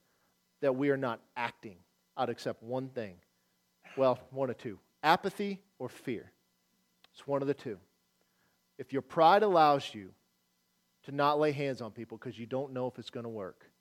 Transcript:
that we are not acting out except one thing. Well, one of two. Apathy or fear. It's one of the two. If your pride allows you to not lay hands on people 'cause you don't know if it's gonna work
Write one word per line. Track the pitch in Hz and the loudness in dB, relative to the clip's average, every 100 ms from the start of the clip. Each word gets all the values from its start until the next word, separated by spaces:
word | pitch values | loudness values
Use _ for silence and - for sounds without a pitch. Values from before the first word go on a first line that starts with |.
| _ _ _ _ _ - | _ _ _ _ _ -2
that | 143 131 | 0 2
we | 143 | 2
are | 135 | 0
not | 131 113 _ - | -2 -6 _ -8
acting | 120 - 113 90 _ _ _ - | -8 -8 -20 -20 _ _ _ -4
out | 123 | -4
except | 113 131 110 | -4 -6 -8
one | 113 127 131 | -6 -6 -6
thing. | 127 104 90 _ _ _ _ _ _ - - | -8 -10 -12 _ _ _ _ _ _ -16 2
Well, | 131 123 - | 2 2 -4
one | 131 131 | -6 -4
of | 113 | -4
two. | 117 95 _ _ | -10 -12 _ _
Apathy | 151 185 202 - 202 190 _ - | 2 4 2 -4 -6 -6 _ -14
or | 127 | -14
fear. | - - 110 98 _ _ _ _ _ _ _ _ | -12 -8 -8 -8 _ _ _ _ _ _ _ _
It's | - - | -20 -6
one | 139 | -4
of | 139 | -2
the | |
two. | 139 135 95 92 _ _ _ _ _ _ _ _ - | -6 -6 -12 _ _ _ _ _ _ _ _ _ -20
If | 127 | -8
your | 135 | -6
pride | - 170 160 202 | -4 6 8 8
allows | 214 170 151 139 - 110 | 6 6 8 6 0 -12
you | 92 - _ _ _ _ _ _ _ _ | -16 -20 _ _ _ _ _ _ _ _
to | - | -12
not | 143 143 147 | 0 2 2
lay | 151 | 2
hands | 143 139 120 | 0 -4 -6
on | 113 | -10
people | 120 110 113 | -12 -16 -14
'cause | 127 107 | -14 -12
you | 117 | -8
don't | 131 139 | -6 -6
know | 127 127 | -6 -6
if | 123 | -8
it's | 113 | -14
gonna | 123 117 | -12 -10
work | 110 92 - - _ | -10 -10 -14 -20 _